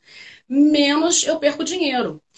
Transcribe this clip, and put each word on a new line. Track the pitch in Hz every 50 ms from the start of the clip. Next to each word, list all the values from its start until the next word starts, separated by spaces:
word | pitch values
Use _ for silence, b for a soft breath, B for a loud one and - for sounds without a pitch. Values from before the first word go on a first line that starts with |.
| B B B B B B B B B -
menos | 254 277 294 302 302 294 285 285 294 311 320 349 339 - -
eu | - 330 320
perco | 285 294 285 302 311
dinheiro. | - 349 370 330 277 254 247 214 170 151 151 _ _ b